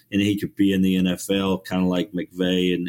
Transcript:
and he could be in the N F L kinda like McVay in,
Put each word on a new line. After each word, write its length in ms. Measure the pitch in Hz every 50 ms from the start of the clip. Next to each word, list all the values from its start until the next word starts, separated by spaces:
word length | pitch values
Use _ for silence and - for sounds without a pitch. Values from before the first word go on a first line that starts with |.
| - _
and 100 | - 98
he 180 | 101 101 101 98
could 160 | - - -
be 160 | - 101 98
in 100 | 98 95
the 140 | 95 92 92
N 120 | 92 92 92
F 220 | 90 87 - -
L 280 | 98 98 98 98 95 90
kinda 280 | - - 95 92 92
like 260 | 92 90 90 85 - -
McVay 600 | 90 - - - 90 92 90 92 90 90 90 90
in, 140 | 85 87